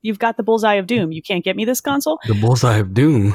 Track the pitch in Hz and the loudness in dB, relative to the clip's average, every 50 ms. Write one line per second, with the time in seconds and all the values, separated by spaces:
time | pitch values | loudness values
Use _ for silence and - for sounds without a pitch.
0 | _ 214 220 196 - 226 226 - 214 208 226 226 208 220 208 202 190 175 240 240 | _ -6 -4 -2 -2 -2 -2 -2 0 0 0 2 2 2 2 2 0 0 0 0
1 | 190 160 160 160 - - 208 175 170 190 190 196 220 220 254 247 - 294 277 285 | 0 -2 -4 -8 -6 -4 -4 -2 -2 -2 -2 -2 -2 -2 -2 -2 -2 -2 -2 -2
2 | - 311 311 320 - 113 110 101 107 113 127 120 123 123 113 107 104 92 95 107 | 0 -2 -4 -4 -2 -4 -2 0 2 2 2 2 2 2 2 2 0 0 0 2
3 | 135 156 156 120 98 101 101 | 2 4 4 4 2 2 0